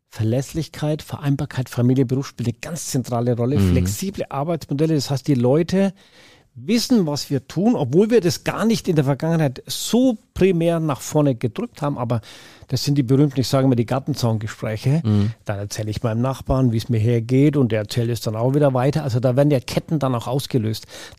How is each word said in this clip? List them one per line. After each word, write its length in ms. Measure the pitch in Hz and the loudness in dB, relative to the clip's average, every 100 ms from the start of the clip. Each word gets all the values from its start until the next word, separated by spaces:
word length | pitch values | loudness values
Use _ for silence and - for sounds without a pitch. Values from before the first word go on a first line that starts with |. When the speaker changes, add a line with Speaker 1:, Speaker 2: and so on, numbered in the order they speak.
| _ | _
Speaker 1:
Verlässlichkeit, 960 | - 110 123 135 160 151 - 151 156 | -4 -2 -2 -4 -6 -8 -6 -4 -4
Vereinbarkeit, 680 | - - 143 139 147 - 123 | -6 -6 -2 -2 -4 -6 -6
Familie, 360 | - 123 131 123 | 0 2 2 2
Beruf 220 | 131 135 | -2 -4
spielt 200 | - 117 | -6 -6
eine 80 | - | -6
ganz 280 | 147 165 - | -8 -10 -6
zentrale 500 | 135 117 117 120 117 | -4 -2 -2 0 0
Rolle. 220 | 120 135 | 0 2
Speaker 2:
Mhm. 120 | 95 | 4
Speaker 1:
Flexible 520 | 87 90 104 190 - - | 4 0 -4 -6 -8 -8
Arbeitsmodelle, 680 | 139 156 165 - 139 160 156 | -6 -4 -4 -4 -2 0 0
das 160 | - | 0
heißt, 160 | 139 - | -4 0
die 80 | 131 | 2
Leute 580 | 123 147 170 185 196 190 _ _ - _ _ 120 | 4 2 2 2 0 -2 _ _ -20 _ _ -14
wissen, 500 | 135 233 - 240 165 | -2 0 2 2 2
was 240 | 143 - | -2 -2
wir 180 | 139 - | -4 -4
tun, 280 | 156 208 226 | -2 0 0
obwohl 340 | 123 156 214 | 2 2 4
wir 100 | 233 | 4
das 240 | 170 - | 2 -2
gar 220 | - 147 214 | -4 -2 0
nicht 220 | 214 - | 0 2
in 60 | 160 | 2
der 100 | 135 | 2
Vergangenheit 580 | 131 160 165 147 131 - | 0 0 2 0 -2 -10
so 500 | - - 233 262 226 _ | -8 0 4 4 2 _
primär 460 | - 185 170 170 165 | 2 4 4 2 0
nach 180 | 160 135 | 0 -4
vorne 360 | - 156 147 120 | -2 2 2 2
gedrückt 460 | 117 - 247 - | -4 -4 -8 -6
haben, 160 | 143 135 | -6 -4
aber 220 | 117 120 - - - - - | -2 -4 -4 -20 -20 -20 -6
das 160 | 131 | -4
sind 120 | - 143 | 0 0
die 80 | |
berühmten, 360 | 120 135 147 139 | 2 4 4 2
ich 80 | 120 | 0
sage 200 | 135 135 | 2 2
mal, 80 | 120 | 2
die 100 | 113 | 0
Gartenzaungespräche. 1160 | 135 135 139 117 110 107 - 117 110 131 156 113 | -2 -4 -2 0 -2 -4 -8 -6 -4 0 0 2
Speaker 2:
Mhm. 260 | 104 104 - - | 2 2 -2 -8
Speaker 1:
Dann 140 | 101 | -8
erzähle 300 | 101 - 107 | -6 -8 -6
ich 120 | 104 | -4
meinem 180 | 117 113 | -2 -2
Nachbarn, 500 | 127 131 - 135 131 | -2 -4 -2 2 2
wie 40 | 113 | 0
es 120 | - | -2
mir 100 | 117 | 0
hier 220 | 113 120 | 2 0
geht 340 | 113 127 147 143 | 2 4 4 4
und 160 | 120 | 0
der 100 | 110 | 0
erzählt 280 | 104 - 117 | -2 -2 -2
es 120 | 117 | -2
dann 140 | - 107 | -4 -2
auch 200 | 123 143 | 0 2
wieder 180 | 147 | 2
weiter. 300 | 127 135 156 | 2 0 0
Also 160 | 147 120 | -2 0
da 160 | 127 123 | 2 4
werden 140 | 143 | 4
ja 80 | 139 | 2
Ketten 400 | - - - 160 | -2 -6 -2 -2
dann 160 | 131 120 | -2 -4
auch 120 | 120 | -4
ausgelöst. 580 | 135 - 131 107 107 - - - | -6 -2 -2 -2 -6 -10 -20 -20